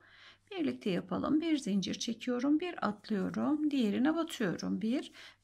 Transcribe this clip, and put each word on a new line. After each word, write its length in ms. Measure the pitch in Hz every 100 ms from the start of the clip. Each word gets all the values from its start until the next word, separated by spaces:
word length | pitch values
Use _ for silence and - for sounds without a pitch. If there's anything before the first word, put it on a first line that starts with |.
| - - - - -
Birlikte 400 | 392 277 254 214
yapalım. 500 | 180 185 190 - 302
Bir 180 | 330 302
zincir 360 | - 196 196
çekiyorum, 640 | 214 - 226 - 247 277 302
bir 280 | 359 339 202
atlıyorum, 800 | 214 - 208 180 180 240 294 302
diğerine 460 | 277 214 202 269 330
batıyorum, 640 | 330 - 202 - 185 190
bir 300 | 220 269 359 - - -